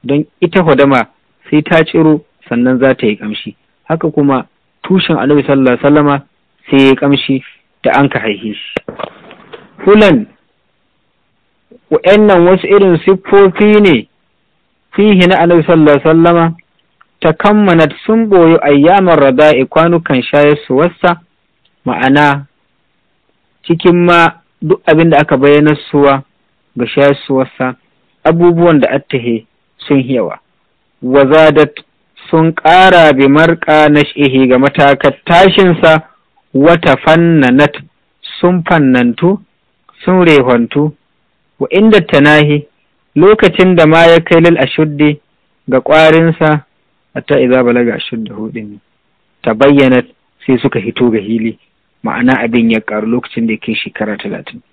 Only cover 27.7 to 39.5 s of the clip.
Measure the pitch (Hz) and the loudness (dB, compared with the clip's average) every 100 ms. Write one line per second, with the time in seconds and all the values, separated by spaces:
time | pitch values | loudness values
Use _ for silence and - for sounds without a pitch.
27.7 | 123 _ _ _ _ 156 165 175 170 170 | -10 _ _ _ _ -4 0 0 2 2
28.7 | 151 120 135 _ 135 120 113 _ _ _ | 2 0 -4 _ -8 -6 -8 _ _ _
29.7 | _ - 139 123 123 92 - _ _ _ | _ -4 -4 -2 -6 -6 -10 _ _ _
30.7 | _ _ _ 127 139 135 156 156 151 151 | _ _ _ -2 0 2 4 4 2 0
31.7 | - _ _ _ _ - 165 160 165 156 | -4 _ _ _ _ -6 -2 -2 -2 0
32.7 | 180 190 180 156 135 135 147 165 170 - | 4 4 4 2 2 2 2 0 -2 -2
33.7 | 156 151 147 - - 143 131 131 127 139 | 0 2 0 -2 -4 -2 0 0 0 0
34.7 | 139 143 135 143 - - 170 190 196 185 | 0 0 2 -2 -4 -2 2 2 2 0
35.7 | 165 165 156 - _ _ _ _ 131 151 | 2 2 0 -4 _ _ _ _ 0 2
36.7 | 170 175 131 - 165 170 165 127 127 147 | 2 0 -2 0 0 2 2 2 2 0
37.7 | - - _ _ _ - - 180 180 165 | -4 -20 _ _ _ -20 -4 -2 -2 -2
38.7 | 170 139 127 120 117 170 202 _ | 0 0 0 -2 -2 -2 -4 _